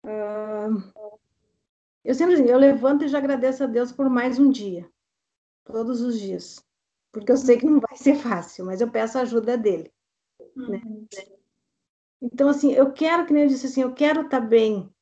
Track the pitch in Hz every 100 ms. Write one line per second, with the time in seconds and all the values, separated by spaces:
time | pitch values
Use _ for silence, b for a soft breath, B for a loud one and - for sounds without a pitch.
0 | 208 214 208 214 214 214 214 214 185 -
1 | 214 214 _ _ _ _ _ _ _ _
2 | - 262 349 349 240 254 277 226 262 294
3 | 302 285 277 269 254 262 269 226 247 -
4 | 269 247 247 254 277 233 202 175 175 _
5 | _ _ _ _ _ _ - 226 226 240
6 | 240 226 196 180 - - _ _ _ _
7 | _ 220 208 247 254 240 269 302 220 -
8 | 269 285 240 185 170 - 185 185 233 220
9 | 226 262 247 226 220 247 208 165 160 _
10 | _ _ _ _ - 262 240 208 226 214
11 | 214 190 196 _ _ _ _ _ _ _
12 | _ _ 247 - 277 285 285 269 269 -
13 | 320 339 339 294 294 254 262 262 254 254
14 | 294 311 - 262 220 226 220 202 - _